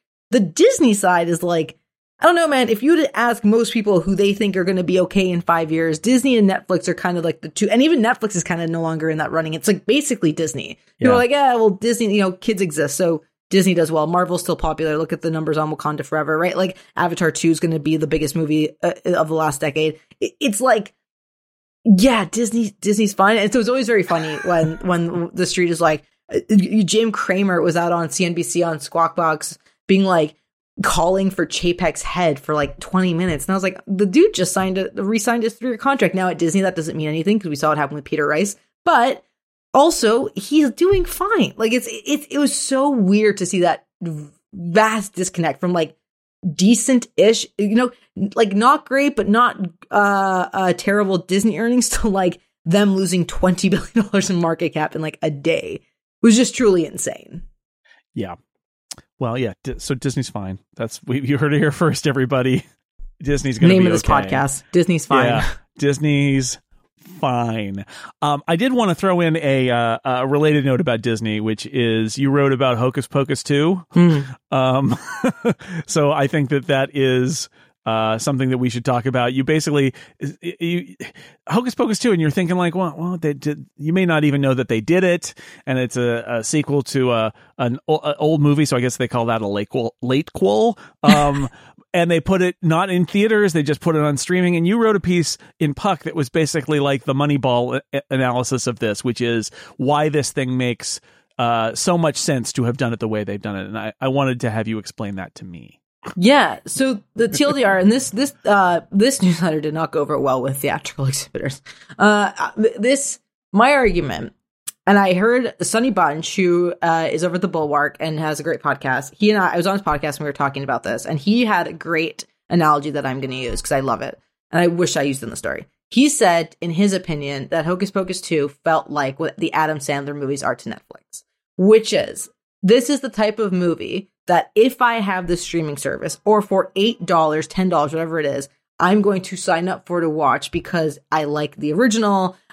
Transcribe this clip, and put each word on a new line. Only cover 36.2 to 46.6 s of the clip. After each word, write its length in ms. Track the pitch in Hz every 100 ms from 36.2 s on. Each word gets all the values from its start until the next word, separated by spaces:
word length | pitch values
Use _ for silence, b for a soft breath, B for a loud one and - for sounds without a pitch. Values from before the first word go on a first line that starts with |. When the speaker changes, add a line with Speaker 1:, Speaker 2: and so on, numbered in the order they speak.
| 185
Speaker 1:
at 100 | 151
Disney, 240 | 165 190
that 120 | 185
doesn't 220 | 185 156 156
mean 120 | 151
anything 300 | 156 165 214
'cause 120 | 180
we 60 | 143
saw 160 | 156
it 40 | 151
happen 180 | 143
with 100 | 147
Peter 220 | 139 156 147
Rice. 300 | 151 202 - _ _
But 400 | 349 277 247 - _ _ _ _ _
also, 560 | 262 311 - 220 233 -
he's 360 | - - 311 277
doing 340 | - 359 392
fine. 480 | - - 392 415 202 -
Like, 160 | 226
it's, 120 | 247 226
it's, 360 | 220 - 294 -
it 80 | 285
was 200 | 285 -
so 300 | - 262 285
weird 480 | 254 185 208 214 202
to 100 | 180
see 140 | 190
that 240 | 175 - _ -
v-, 300 | 170 151 147 _ _
vast 580 | 196 170 190 220 220 202
disconnect 480 | - 185 - 160 143
from, 140 | 180
like, 200 | 175 151 - _ _ _ _ 185
decent-ish, 920 | 147